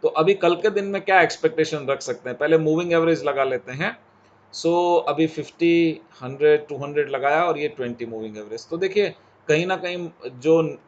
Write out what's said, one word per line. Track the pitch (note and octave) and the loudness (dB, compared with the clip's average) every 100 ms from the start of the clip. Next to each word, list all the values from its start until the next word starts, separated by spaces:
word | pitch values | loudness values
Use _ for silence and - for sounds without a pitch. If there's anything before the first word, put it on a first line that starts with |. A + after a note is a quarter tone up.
तो | D#3 | 0
अभी | C#3+ E3 | 2 2
कल | G3 F3 F3 | 4 2 2
के | G#3 | 0
दिन | G#3 G3 | -2 -4
में | G3 | -6
क्या | - F#3+ | 2 4
expectation | D#3+ - D#3+ D#3+ D#3 D3+ C3+ | 4 2 -2 0 -2 -2 -4
रख | C3+ | -4
सकते | - A#2+ C3 | -4 -8 -8
हैं? | B2 | -4
पहले | D3 D#3+ | 2 4
moving | D#3 D#3+ F3 | 4 0 2
average | E3+ E3 D#3+ | 2 2 0
लगा | C#3+ C#3 | 0 0
लेते | C3 B2+ - | 0 -2 -6
हैं। | C3 F#3 - _ _ _ _ _ | -6 -6 -8 _ _ _ _ _
So, | - E3 F3 F3 E3+ C#3+ | -6 0 2 4 2 2
अभी | D3 D#3+ | 0 0
फ़िफ़्टी, | D#3 C#3 _ E3+ E3+ E3 D3+ - - | -2 -12 _ 2 4 2 -2 -12 -16
हंड्रेड, | B2+ C3+ D3+ D3+ D3+ | -14 0 2 2 0
टू | C#3+ | -10
हंड्रेड | C#3+ D3 C#3 | -4 -2 -2
लगाया | C3+ C#3 D3+ | 0 0 2
और | F3 D3+ | 0 -2
ये | D3 | -4
twenty | - B2 A#2 A#2 | -6 -8 -6 -10
moving | A2 A2 G#2+ | -8 -10 -12
average। | G#2 A2+ - | -12 -14 -10
तो | E3+ | -6
देखिए, | F#3+ G3 G3 - _ _ - | -2 0 -2 -4 _ _ 0
कहीं | D#3 F3+ | 0 0
ना | F#3 | -2
कहीं | F3 F3+ E3+ - B2+ | -4 -6 -10 -10 -14
जो | B2+ C#3+ D#3+ D#3+ C#3 | -4 4 4 4 -4